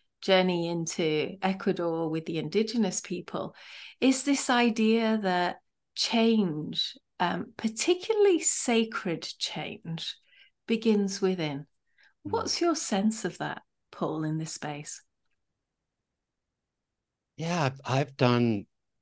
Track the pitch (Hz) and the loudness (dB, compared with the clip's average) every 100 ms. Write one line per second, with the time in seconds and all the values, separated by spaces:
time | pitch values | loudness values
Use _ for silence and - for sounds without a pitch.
0 | _ _ - 190 185 175 170 170 165 - | _ _ 4 4 4 2 0 -2 -4 -2
1 | 160 156 170 190 190 190 202 185 170 165 | 0 0 -2 -2 -4 0 -2 0 -2 -2
2 | 160 160 160 165 151 196 220 240 185 - | -2 -4 -4 -6 -2 -2 0 0 -2 -2
3 | - 175 - - - - - - - - | -6 -8 -6 -8 -8 -12 -20 -18 -20 0
4 | 262 262 285 277 - 240 240 226 220 226 | 2 2 2 0 2 4 4 4 4 4
5 | 220 220 190 180 175 - _ _ _ - | 2 2 2 2 0 -4 _ _ _ -4
6 | - 233 226 220 180 151 160 170 - - | 0 4 4 4 2 0 -6 -6 -6 -8
7 | _ - 175 180 - - 220 - - 359 | _ -4 -2 -2 -6 -6 -4 0 0 0
8 | - 427 403 330 - - - 226 226 - | 0 4 4 4 2 0 2 2 0 -4
9 | 185 160 - - - - - - 170 165 | -4 -4 -6 -8 -8 -6 -8 -10 -8 -8
10 | - - _ _ - _ - 226 226 208 | -8 -12 _ _ -20 _ -2 0 4 2
11 | 196 196 190 180 151 143 151 _ _ _ | 2 0 0 0 -2 -4 -10 _ _ _
12 | _ _ 302 466 - - 339 311 - 196 | _ _ -6 -4 -2 0 0 0 0 2
13 | 214 220 175 - 151 - - _ _ - | 2 0 -6 -4 -6 -6 -14 _ _ -6
14 | 156 156 156 156 160 - 151 147 151 - | -4 -2 -2 -4 -6 -8 -8 -8 -12 -16
15 | _ _ _ _ _ _ _ _ _ _ | _ _ _ _ _ _ _ _ _ _
16 | _ _ _ _ _ _ _ _ _ _ | _ _ _ _ _ _ _ _ _ _
17 | _ _ _ - 165 175 135 - - 131 | _ _ _ -10 -4 0 0 -2 -2 0
18 | 147 - 123 120 117 104 - _ _ _ | 0 2 4 6 4 2 -4 _ _ _